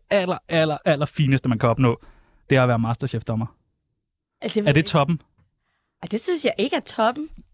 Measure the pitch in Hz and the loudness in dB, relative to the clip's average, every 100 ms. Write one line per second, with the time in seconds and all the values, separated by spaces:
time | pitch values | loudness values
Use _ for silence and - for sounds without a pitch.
0 | - 196 180 - - 165 156 143 185 143 | -2 0 0 -4 -2 0 0 0 0 0
1 | 147 - 139 135 131 113 120 113 123 117 | 0 0 2 2 0 0 0 2 2 0
2 | - - _ _ - 135 127 117 113 117 | -6 -20 _ _ 0 2 4 2 0 -2
3 | 139 113 - 110 117 _ _ _ _ _ | -4 -6 -4 -4 -6 _ _ _ _ _
4 | _ _ _ _ 214 220 208 143 156 156 | _ _ _ _ -6 -2 2 2 2 2
5 | 143 165 _ _ _ _ _ _ _ _ | 0 -2 _ _ _ _ _ _ _ _
6 | 175 220 - 339 233 - 254 311 - - | -8 -6 -4 -2 -2 0 -2 -2 -4 -2
7 | 220 262 311 - - | 0 -2 -8 -14 -20